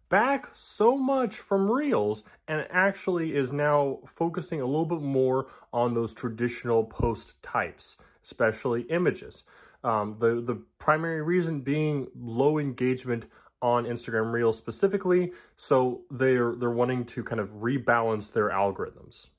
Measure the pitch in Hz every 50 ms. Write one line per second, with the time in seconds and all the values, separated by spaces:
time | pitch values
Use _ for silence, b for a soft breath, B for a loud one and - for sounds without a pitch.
0 | B - 175 202 233 269 285 - - - - - - - - - 208 233 269 277
1 | 262 262 269 262 254 208 - - - - 202 196 196 202 233 277 302 294 226 113
2 | 104 104 107 - - b b b b - 156 156 - - 170 185 190 202 190 -
3 | - 190 180 170 160 160 - 143 135 123 143 143 147 147 147 147 143 139 131 -
4 | - - - - 170 170 160 180 156 - 165 151 127 127 143 156 165 156 170 160
5 | 147 139 135 131 131 127 131 131 131 B B B B B - 120 120 120 117 117
6 | 117 110 - - - 117 110 110 120 123 123 - - 120 117 113 110 110 - -
7 | - 117 107 - - - - _ - - - 117 95 80 - - - - - b
8 | b b b b b - - - 120 110 107 - - 127 117 117 117 120 160 175
9 | 180 147 - - - - - - - B B B B B B B B 123 113 107
10 | 104 107 107 110 120 113 117 120 120 123 117 104 - _ _ - - 151 151 156
11 | 165 165 165 160 151 160 180 185 165 160 160 143 123 139 147 151 156 151 147 139
12 | 127 - - 123 120 117 113 120 135 147 156 151 147 139 120 - 123 127 127 123
13 | - 127 117 113 - - b b b b b - 127 120 120 120 117 117 120 117
14 | - 120 113 110 110 117 117 120 117 113 110 - - - 113 - 202 190 190 196
15 | - 180 180 180 180 175 B B B B B B - - 143 131 127 127 120 -
16 | - - 139 120 131 131 127 123 120 123 120 120 123 120 120 117 120 123 127 123
17 | 120 - - 123 107 - 117 113 101 95 107 104 110 120 139 135 113 123 117 117
18 | 113 113 110 107 104 - - 113 104 101 87 95 101 101 95 - 92 - - -
19 | - - - - - - _